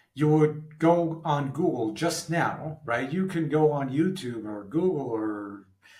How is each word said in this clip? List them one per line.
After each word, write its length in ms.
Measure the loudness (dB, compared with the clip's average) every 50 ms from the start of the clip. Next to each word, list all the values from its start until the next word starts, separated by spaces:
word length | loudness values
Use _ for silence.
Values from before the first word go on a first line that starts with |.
| _ _ -2
you 140 | 2 4
would 500 | 4 6 6 4 4 2 -2 -12 -12 -4
go 440 | 2 4 6 6 6 4 0 -2 -4 -2
on 280 | 0 0 0 0 -2
Google 420 | -2 0 0 0 0 0 -2 -4 -2
just 360 | -2 -2 -2 -2 -2 -4 -2
now, 520 | 0 0 0 0 -2 -4 -8 -10 -10 -8 -4
right? 260 | -2 -2 -2 -2 -2
You 180 | -2 -2 -2
can 200 | 0 0 -2 0
go 240 | 2 4 4 4 4
on 180 | 4 2 -2 -2
YouTube 540 | 0 0 0 0 0 -4 -6 -8 -8 -8 -8
or 220 | -8 -10 -10 -8
Google 420 | -4 -2 0 0 0 0 -2 -4
or, 600 | -4 -4 -4 -4 -4 -4 -6 -8 -10 -12 -16 -18 _ _ _ _ -20 -20